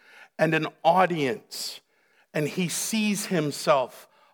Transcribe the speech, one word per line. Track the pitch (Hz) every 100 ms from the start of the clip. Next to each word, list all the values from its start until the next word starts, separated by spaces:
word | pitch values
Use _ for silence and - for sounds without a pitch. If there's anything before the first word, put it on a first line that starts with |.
| _ - - -
and | 160
an | 160 156 -
audience, | 160 175 185 170 139 110 - - - - - _ _ _ _
and | - 151
he | - 175
sees | - - 220 214 202 -
himself | 185 151 139 - 147 123 - - _ _